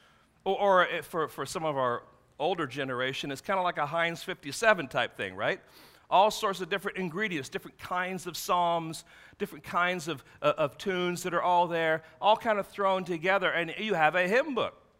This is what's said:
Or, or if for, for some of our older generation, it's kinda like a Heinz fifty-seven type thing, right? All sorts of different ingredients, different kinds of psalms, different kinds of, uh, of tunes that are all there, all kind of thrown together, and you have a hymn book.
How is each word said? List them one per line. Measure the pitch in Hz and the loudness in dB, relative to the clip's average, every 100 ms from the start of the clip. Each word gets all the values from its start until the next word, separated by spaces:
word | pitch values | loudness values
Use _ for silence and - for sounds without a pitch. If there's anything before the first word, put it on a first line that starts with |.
| _ _ _ _ | _ _ _ _
Or, | - 190 | -4 2
or | 202 185 170 | 4 6 4
if | 160 147 | 0 -6
for, | 175 147 | -4 -4
for | - 135 | -6 -8
some | 190 | -4
of | 160 139 | -4 0
our | 127 120 - _ _ - | 0 -2 -8 _ _ -6
older | 151 190 143 | -4 -2 -4
generation, | 127 135 123 127 135 151 | -6 -6 -2 -4 -4 -8
it's | 135 | -8
kinda | - 196 | -4 -2
like | 180 170 | 0 -2
a | 147 | -2
Heinz | 165 170 170 | 0 -2 -4
fifty-seven | - 175 143 135 226 202 135 | -8 -10 -10 0 4 4 2
type | 135 117 - | -2 -2 -2
thing, | 101 92 | -8 -4
right? | 120 185 - - - - - | -2 -4 -8 -20 -20 -18 0
All | 175 208 | 4 4
sorts | - 208 180 | 2 -2 -2
of | 180 | -4
different | 190 196 - | -4 -4 -4
ingredients, | 185 160 214 165 127 | -6 -4 -4 -4 -6
different | 190 165 - | -10 -12 -16
kinds | - 180 180 185 180 | -6 -4 -2 -6 -8
of | 156 | -8
psalms, | - 180 175 170 160 160 - - - - | 0 2 2 2 -2 -10 -14 -20 -18 -8
different | 196 147 | -8 -8
kinds | - 185 175 185 156 | -4 0 2 0 -4
of, | 143 - - | -8 -10 -2
uh, | 151 147 | 0 2
of | 147 - | 0 -2
tunes | 202 180 180 175 | -4 0 0 -2
that | 180 | -2
are | 165 | 0
all | 139 175 175 | 2 4 2
there, | 165 160 160 - - | 2 0 0 -4 -2
all | 185 220 | 2 2
kind | 233 208 | 2 0
of | 196 | -2
thrown | - 196 190 | -2 0 0
together, | 175 170 175 190 180 | -2 -2 2 2 2
and | 147 165 156 | 0 -2 -4
you | 214 | -2
have | 180 151 175 | 4 4 4
a | 180 | 2
hymn | 226 320 262 | 2 2 0
book. | 220 - _ _ | -2 -6 _ _